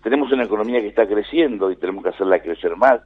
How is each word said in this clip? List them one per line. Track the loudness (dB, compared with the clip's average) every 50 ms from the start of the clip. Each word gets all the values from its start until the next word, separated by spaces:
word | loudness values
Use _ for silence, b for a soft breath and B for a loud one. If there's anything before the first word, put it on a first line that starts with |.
| -6
tenemos | -2 0 0 0 0 0
una | 0 0
economía | 0 -2 -2 -2 0 -2 -2
que | -2 -2
está | 0 0 2
creciendo | 2 2 -2 -2 -2 0 0 0 0 0 -2 -2 -2
y | -2
tenemos | -2 -4 -6 -6 -4 -4
que | -6
hacerla | -4 -2 0 2 2 2 2
crecer | -2 -8 -4 -4 -4 -2
más, | 2 4 4 4 2 0